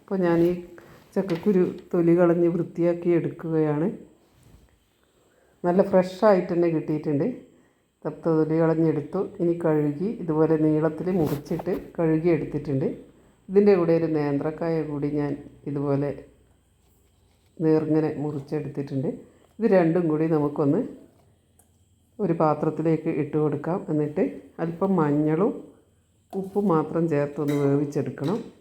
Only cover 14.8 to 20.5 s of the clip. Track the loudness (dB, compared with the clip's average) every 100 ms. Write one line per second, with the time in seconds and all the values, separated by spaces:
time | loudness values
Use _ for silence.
14.8 | -2 -4 -4 -2 -4 -6 -10 -16 -8 -4
15.8 | -2 0 -2 -6 -14 _ _ _ _ _
16.8 | _ _ _ _ _ _ _ _ 2 2
17.8 | 2 0 0 -2 -6 -6 -6 -8 -6 -8
18.8 | -6 -4 -4 -6 -12 _ _ _ 4 4
19.8 | 4 2 2 0 2 2 0